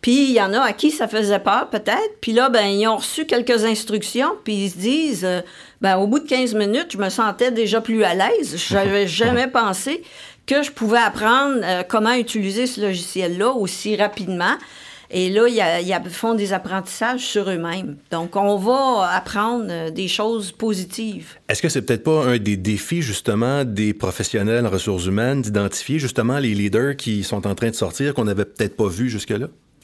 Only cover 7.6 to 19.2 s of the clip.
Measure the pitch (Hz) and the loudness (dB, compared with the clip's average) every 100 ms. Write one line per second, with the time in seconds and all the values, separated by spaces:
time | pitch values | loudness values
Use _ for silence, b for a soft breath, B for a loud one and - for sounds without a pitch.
7.6 | 220 220 220 226 202 175 202 453 302 165 | 0 0 0 2 2 4 2 2 0 -6
8.6 | - 202 196 202 196 165 226 240 262 262 | 0 0 2 2 0 2 2 2 2 2
9.6 | 220 190 - 330 B B B B - 277 | 0 0 -4 -6 B B B B 0 0
10.6 | 285 - 220 233 220 214 214 247 277 262 | 0 -2 2 4 4 2 2 4 4 0
11.6 | 180 180 180 226 214 247 233 220 196 196 | 0 -2 0 2 2 2 0 -2 -2 0
12.6 | 247 247 202 185 175 185 180 175 214 262 | -2 -2 -2 -2 -4 -4 -2 0 0 0
13.6 | 190 - 208 208 202 202 185 185 175 269 | -2 -4 -4 0 0 -2 -6 -2 0 -2
14.6 | B B B B B 185 185 196 233 233 | B B B B B -2 0 4 4 4
15.6 | 180 170 180 185 180 - 226 233 202 190 | 2 2 0 -2 -4 -4 0 0 0 -2
16.6 | 190 190 185 - 233 254 254 208 196 180 | -2 -6 -6 -4 -2 -2 -2 -2 0 -2
17.6 | 165 180 170 143 _ 170 170 196 202 202 | -4 -6 -6 -10 _ -6 -4 0 2 2
18.6 | 196 262 269 233 180 180 | 2 2 4 2 2 0